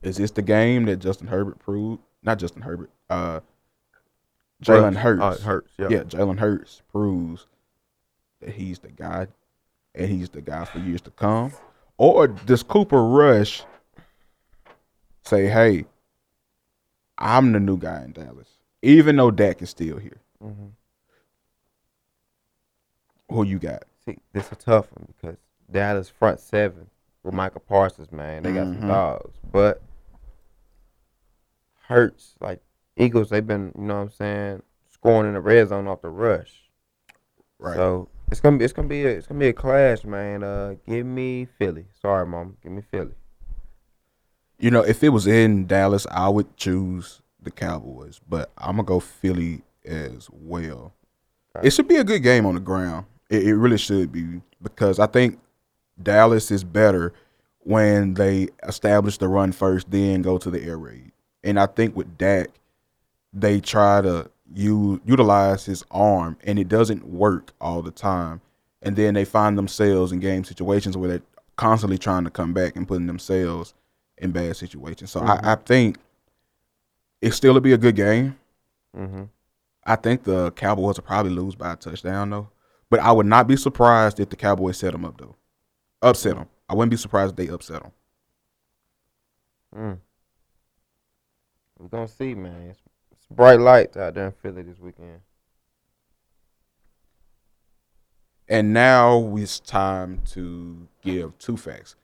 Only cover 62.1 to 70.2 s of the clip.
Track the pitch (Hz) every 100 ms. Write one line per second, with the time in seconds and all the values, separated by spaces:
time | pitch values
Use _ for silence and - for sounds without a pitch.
62.1 | 82 92 98 - _ _ _ _ _ _
63.1 | _ _ 98 104 101 - 107 101 101 95
64.1 | 85 - _ _ 95 104 107 101 95 101
65.1 | 131 110 101 98 95 - 95 - 95 104
66.1 | 95 82 78 - 101 90 110 113 107 -
67.1 | 85 104 87 - _ - 85 82 - 101
68.1 | 90 85 85 _ _ _ _ 101 101 107
69.1 | 101 98 110 107 101 98 - 104 95 90
70.1 | 90